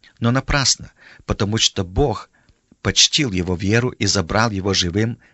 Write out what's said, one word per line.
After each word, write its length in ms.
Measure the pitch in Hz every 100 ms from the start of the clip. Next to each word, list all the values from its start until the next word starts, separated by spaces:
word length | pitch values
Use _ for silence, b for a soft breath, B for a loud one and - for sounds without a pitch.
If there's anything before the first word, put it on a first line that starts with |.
| b b
но 140 | 117
напрасно, 600 | 127 - 147 127 - - _ B B
потому 340 | - 107 101 110
что 260 | - -
Бог 440 | 87 98 143 101 - _ _ _ _ _
почтил 500 | 101 95 - - 139
его 240 | 92 87
веру 360 | 87 95 113 123
и 160 | - 101
забрал 440 | 98 82 101 117
его 240 | 98 95
живым 440 | 92 87 85 90 - b